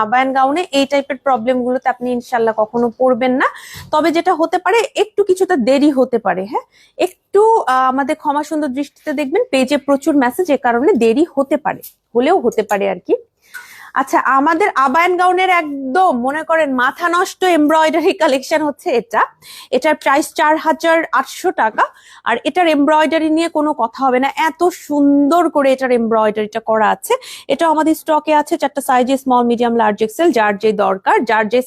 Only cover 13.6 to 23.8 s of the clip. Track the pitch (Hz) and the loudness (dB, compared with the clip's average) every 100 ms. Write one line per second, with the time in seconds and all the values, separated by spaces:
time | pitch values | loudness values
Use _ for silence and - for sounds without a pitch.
13.6 | - - - - 269 330 - 269 294 330 | -20 -20 -8 -6 -2 -2 0 2 2 0
14.6 | 403 - 269 320 359 359 359 370 370 349 | 0 0 0 2 0 2 2 2 2 0
15.6 | 302 277 262 311 370 247 254 302 311 320 | -2 -6 -4 0 2 0 -2 -4 -2 0
16.6 | 294 254 254 - 339 349 359 - 370 330 | 0 0 -2 -2 -2 0 -2 -2 0 2
17.6 | 294 320 320 320 320 - 311 269 254 311 | 2 2 2 0 0 0 0 0 -2 -2
18.6 | 302 285 349 240 - 214 466 _ - - | -2 -6 -4 -4 -2 -2 -2 _ -20 -20
19.6 | - 262 311 302 294 277 302 - 302 311 | -6 -2 0 -2 0 0 0 0 0 2
20.6 | 302 320 330 330 311 247 269 - 359 330 | 0 -2 0 0 0 -4 -4 -6 -4 -2
21.6 | 220 220 554 - - - - 233 302 359 | -2 0 -2 -4 -20 -10 -4 -4 -2 0
22.6 | 339 294 285 311 311 320 320 311 330 311 | 2 2 2 2 2 0 0 0 -2 -2
23.6 | 302 294 | -2 -2